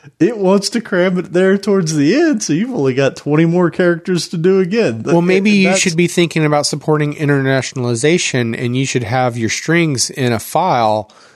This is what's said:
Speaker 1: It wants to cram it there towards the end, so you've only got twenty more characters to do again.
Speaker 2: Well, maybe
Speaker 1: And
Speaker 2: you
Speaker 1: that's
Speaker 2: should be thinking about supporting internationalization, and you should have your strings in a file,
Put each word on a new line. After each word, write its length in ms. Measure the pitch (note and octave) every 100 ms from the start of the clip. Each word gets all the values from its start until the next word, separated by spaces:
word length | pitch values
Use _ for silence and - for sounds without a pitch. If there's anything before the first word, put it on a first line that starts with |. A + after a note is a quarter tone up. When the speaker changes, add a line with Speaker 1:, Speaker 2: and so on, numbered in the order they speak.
| C#3 _
Speaker 1:
It 200 | F#3 A3+
wants 320 | F#3 G3 G3
to 100 | A#3
cram 380 | - F#3 F3+ F3+
it 120 | -
there 280 | F3 F#3+ G3
towards 340 | G#3+ G3 D#3
the 220 | D#3 C#3+ C4+
end, 220 | E4+ A3
so 120 | -
you've 200 | D3 A#3+
only 220 | C4 C3+ B2+
got 200 | C3+ -
twenty 300 | D3 D3+ E3
more 240 | F3 F3
characters 600 | - F3+ E3+ F#3+ F3 -
to 80 | F3
do 220 | F3 F#3+
again. 440 | F#3 A3+ F3+ A2
Speaker 2:
Well, 180 | A#2+ E3+
maybe 300 | F3 F#3+ G#3
Speaker 1:
And 60 | G3
Speaker 2:
you 80 | F#3
Speaker 1:
that's 100 | F#3+
Speaker 2:
should 140 | F#3 E3
be 120 | F3
thinking 360 | - E3+ D#3+
about 220 | D3+ D3 -
supporting 480 | D3 D#3+ D3+ D3
internationalization, 1400 | D3 C#3+ C#3+ C3+ C3+ - - A#2+ A#2 D3 E3+ - B2+ A#2 A#2
and 180 | B2 B2+
you 120 | C3+
should 160 | B2+
have 340 | G#2+ C3 B2+ A#2+
your 120 | A2+
strings 600 | - - E3+ D#3+ B2+ -
in 240 | - B2+
a 60 | A2+
file, 720 | - D3+ F3+ C3 A2 G#2+ G#2 - -